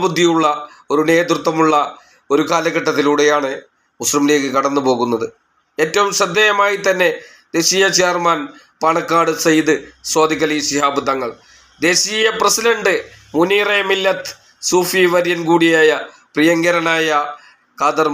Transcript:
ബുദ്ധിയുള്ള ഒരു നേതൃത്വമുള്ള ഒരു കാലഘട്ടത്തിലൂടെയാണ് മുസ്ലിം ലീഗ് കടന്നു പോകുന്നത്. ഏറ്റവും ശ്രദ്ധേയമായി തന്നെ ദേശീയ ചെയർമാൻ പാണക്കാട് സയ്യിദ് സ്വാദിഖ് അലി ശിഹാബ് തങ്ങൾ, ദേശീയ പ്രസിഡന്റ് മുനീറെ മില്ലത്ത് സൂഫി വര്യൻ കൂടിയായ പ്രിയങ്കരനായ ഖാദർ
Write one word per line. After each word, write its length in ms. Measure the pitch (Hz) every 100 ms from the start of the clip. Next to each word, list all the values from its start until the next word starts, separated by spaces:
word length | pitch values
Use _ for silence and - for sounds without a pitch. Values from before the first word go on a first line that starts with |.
ബുദ്ധിയുള്ള 440 | 180 165 170 160 151 147 - - -
ഒരു 100 | 143 156
നേതൃത്വമുള്ള 640 | 165 165 156 165 160 156 151 139 - _ _ -
ഒരു 100 | 143 147
കാലഘട്ടത്തിലൂടെയാണ് 1000 | 170 160 156 151 139 143 147 147 147 135 139 - _ _ -
മുസ്ലിം 240 | 117 147 143
ലീഗ് 200 | 147 135 135
കടന്നു 260 | 139 143 131
പോകുന്നത്. 380 | 120 120 113 113 - _ _ _ -
ഏറ്റവും 260 | 160 196 202 185
ശ്രദ്ധേയമായി 600 | 190 185 214 202 202 196 196
തന്നെ 220 | 185 175 - - - _ 165
ദേശീയ 300 | 165 185 190 180
ചെയർമാൻ 420 | 180 175 170 160 139 - _ -
പാണക്കാട് 500 | 160 165 156 165 160 156
സയ്യിദ് 320 | 170 156 151 151 - _ -
സ്വാദിഖ് 360 | 160 156 147 151
അലി 120 | 151 135
ശിഹാബ് 340 | 143 143 135 127
തങ്ങൾ, 200 | 131 120 - _ - _ - 160
ദേശീയ 400 | 175 190 214 220 185
പ്രസിഡന്റ് 540 | 202 220 233 214 196 156 - - _ 147
മുനീറെ 440 | 180 202 208 202 196
മില്ലത്ത് 440 | 190 190 185 - - _ _ -
സൂഫി 340 | 180 180 190 180
വര്യൻ 280 | 180 175 170 165
കൂടിയായ 420 | 170 165 160 156 143 - - _ 147
പ്രിയങ്കരനായ 720 | 160 170 175 175 165 160 160 147 147 - - _ _ -
ഖാദർ 260 | 143 147 156